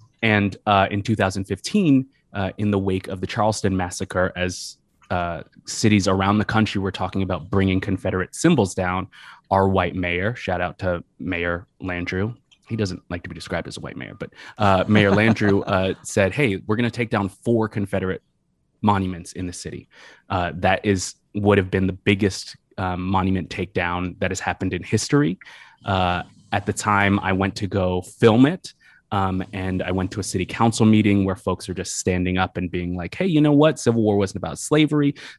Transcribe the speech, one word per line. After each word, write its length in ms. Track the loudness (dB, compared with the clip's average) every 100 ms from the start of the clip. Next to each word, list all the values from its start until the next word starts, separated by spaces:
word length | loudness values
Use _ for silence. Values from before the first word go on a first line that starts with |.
| -20 _
And, 340 | 0 2 2 -2 2
uh, 200 | 4 4
in 100 | 0
two 140 | -2 0
thousand 300 | 0 0 -6
fifteen, 600 | -8 -2 0 4 4 2 _ _
uh, 180 | -6 -6 -2
in 100 | 0
the 100 | 0
wake 280 | 0 -2 -4
of 120 | -8
the 80 | -6
Charleston 480 | 0 0 0 0 0
massacre, 560 | -2 -6 -4 0 -2 -2
as, 420 | -6 -6 -12 -18 _ _ _
uh, 320 | -4 -4 -8 -12 _ -12
cities 420 | -2 4 4 4
around 300 | 2 4 2
the 80 | 2
country 340 | 2 0 0
were 120 | -4
talking 320 | -4 -6 -4
about 260 | -2 -4 -2
bringing 300 | 0 2 0
Confederate 560 | -2 -4 -2 -4 -6 -2
symbols 400 | 2 4 2 0
down, 320 | -4 -4 -6 -14 -20 -20 _
our 180 | 2 4
white 280 | 2 0 -2
mayor, 400 | -4 -2 -4 -4
shout 260 | -4 -4
out 160 | -4 -4
to 240 | -4 -4 -6 _
Mayor 480 | -6 -4 -2 -4 -8 _
Landrieu. 540 | -8 -6 -4 -2 -4 -6 _ _ _
He 80 | -4
doesn't 260 | -4 -4 -10
like 140 | -10
to 60 | -10
be 40 |
described 340 | -14 -8 -6 -6
as 100 | -12
a 20 |
white 180 | -14 -12
mayor, 160 | -14 -14
but, 120 | -14 -16 -20 0
uh, 240 | 4 4 4
Mayor 220 | 6 6
Landrieu, 540 | 6 4 4 2 2
<laughs> 40 | 2
uh, 260 | 0 0 -4
said, 300 | -4 0 2
"Hey, 240 | 2 -2 -2 -2
we're 80 | -2
gonna 160 | -2
take 180 | -2 -2
down 200 | -2 -2
four 380 | -4 -2 0 0
Confederate 540 | -4 -4 -4 -4 -6 -10 _ _ _ _ _
monuments 500 | 0 0 -2 -6 -12
in 160 | -10 -10
the 60 |
city." 340 | -10 -12 -14 -16 -20 -20 -20 _
Uh, 220 | -4 -4 -2
that 300 | 0 2 2
is, 300 | 0 -2 -10 _
would 240 | -2 4 4
have 140 | 4
been 160 | 0 0
the 60 |
biggest, 640 | 0 0 2 2 -2 -10 -18 _ -8
um, 240 | -6 -4
monument 480 | -2 0 0 -2 -4
takedown 680 | -8 -6 -4 -2 -2 -4 -4
that 120 | -4
has 100 | -2
happened 320 | -4 -4 -4
in 100 | -6
history. 560 | -4 -4 0 0 0 -2 -12 -20 -20 _ -2
Uh, 380 | 0 0 -2 -6 -16 _
at 140 | -4 -2
the 80 |
time, 460 | -2 0 2 4 2
I 100 | 0
went 240 | 0 0 -2
to 120 | -4
go 340 | -2 0 -2
film 440 | -6 4 6 8 6
it. 280 | 4 -8 -20 _ _ _
Um, 320 | -2 -2 -2 -6
and 280 | -6 -4 -4
I 80 | -2
went 220 | -2 -2
to 80 | -4
a 40 |
city 220 | -6 -4 -4
council 400 | 0 2 4 4
meeting 400 | 6 4 2 0
where 100 | -2
folks 320 | -4 -4 -6
are 60 |
just 240 | -10 -8 -4
standing 400 | -2 0 0 0
up 200 | -2 -2
and 120 | -6
being 260 | -6 -6 -6
like, 200 | -8 -6
"Hey, 100 | 0
you 160 | 2
know 100 | 4
what? 280 | 6 4 2
Civil 240 | 0 2
War 140 | 2 2
wasn't 200 | 0 -4
about 220 | -8 -8
slavery. 560 | 0 2 2 2 0 -2 -10